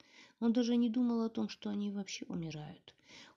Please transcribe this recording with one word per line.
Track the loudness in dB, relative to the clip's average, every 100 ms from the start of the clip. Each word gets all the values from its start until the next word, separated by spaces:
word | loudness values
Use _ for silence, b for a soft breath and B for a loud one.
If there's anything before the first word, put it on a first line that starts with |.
| B B B B
Он | 2
даже | 4 4 4
не | 4
думал | 2 2 2
о | 0
том, | 0 -2
что | -4 -4
они | -2 -2
вообще | -4 -6 -8 -6
умирают. | -6 -4 -6 -10 -12 -20 -20 B B B